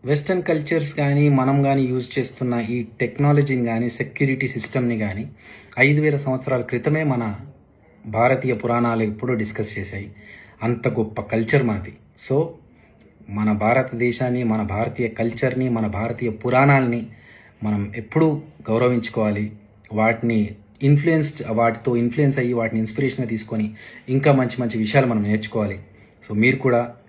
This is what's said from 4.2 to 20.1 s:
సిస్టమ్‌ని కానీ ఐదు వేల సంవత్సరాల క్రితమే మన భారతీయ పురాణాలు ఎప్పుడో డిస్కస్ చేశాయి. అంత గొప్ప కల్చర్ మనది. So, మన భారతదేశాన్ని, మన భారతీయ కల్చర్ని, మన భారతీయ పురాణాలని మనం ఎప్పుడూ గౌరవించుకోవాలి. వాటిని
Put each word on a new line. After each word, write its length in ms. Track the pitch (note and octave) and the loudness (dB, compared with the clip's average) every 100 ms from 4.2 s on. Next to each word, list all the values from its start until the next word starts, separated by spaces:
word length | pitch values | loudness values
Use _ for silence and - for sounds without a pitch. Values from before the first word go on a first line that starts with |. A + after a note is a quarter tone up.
| C#3 C3+ C3 | -2 0 -4
సిస్టమ్‌ని 520 | A#2 G#2+ C3+ A#2+ A2+ | -6 -6 -2 -2 -2
కానీ 300 | G#2 G2 C#3+ - - - - - | -4 -6 -10 -14 -20 -20 -2 4
ఐదు 220 | C#3 D3 | 6 6
వేల 140 | D3+ C#3+ | 2 0
సంవత్సరాల 460 | C#3+ B2+ C3 B2+ | -2 -4 -2 -2
క్రితమే 420 | A#2+ A#2+ C3 D3+ | -2 -2 0 0
మన 320 | D#3 B2 A2+ G#2 - - _ _ _ _ A2 | 0 0 -2 -6 -12 -20 _ _ _ _ -6
భారతీయ 480 | A2 B2 C3 B2+ | 2 4 4 0
పురాణాలు 500 | A2 A#2 A#2 A#2+ A2+ | -2 0 0 2 2
ఎప్పుడో 300 | G#2+ G#2+ B2 | 0 -2 -4
డిస్కస్ 460 | A#2 G#2 - G#2+ - | -2 -4 -4 -6 -6
చేశాయి. 320 | F#2 G2 G#2 - - - - - | -10 -10 -12 -16 -20 -20 -20 -8
అంత 240 | A2+ A#2+ B2 | -4 -2 -2
గొప్ప 340 | A2 G#2+ - | -2 -4 -6
కల్చర్ 420 | A2 A2+ A2+ - | -4 -4 2 2
మనది. 300 | A#2+ G2+ F2+ - _ - - | 2 -2 -6 -16 _ -20 -4
So, 140 | C3+ - - - _ _ _ - _ - | -2 -2 -8 -20 _ _ _ -20 _ -10
మన 220 | G2+ G#2+ | -2 -2
భారతదేశాన్ని, 920 | G#2 G#2+ B2 B2+ A#2+ B2 A#2 B2+ B2 | 0 2 2 0 -2 -2 0 -2 0
మన 180 | A#2 A2 | 0 -2
భారతీయ 460 | G2 F#2+ A#2 A2+ A#2 | -2 -2 -4 -2 -6
కల్చర్ని, 600 | - A#2 A#2 C3 B2 C3 | -2 -4 0 -2 0 -2
మన 180 | A#2 A2 | 0 -2
భారతీయ 420 | G2+ A#2 A#2 A#2+ | -2 -4 -4 -4
పురాణాలని 800 | G#2+ A#2+ B2+ C#3 C#3 B2+ A#2+ A2 - - - - _ | -4 0 4 6 4 2 -2 -6 -16 -20 -20 -20 _
మనం 300 | G#2+ G#2 G2 - | -4 -2 -4 -8
ఎప్పుడూ 460 | - D#3 D#3+ C#3+ - - - | -4 2 2 0 -6 -16 -2
గౌరవించుకోవాలి. 800 | A2+ B2 B2 A2 - G#2+ G#2 G#2+ - - _ - | 2 4 2 -2 -2 0 0 -4 -8 -20 _ -8
వాటిని 560 | G#2+ A2 | 0 2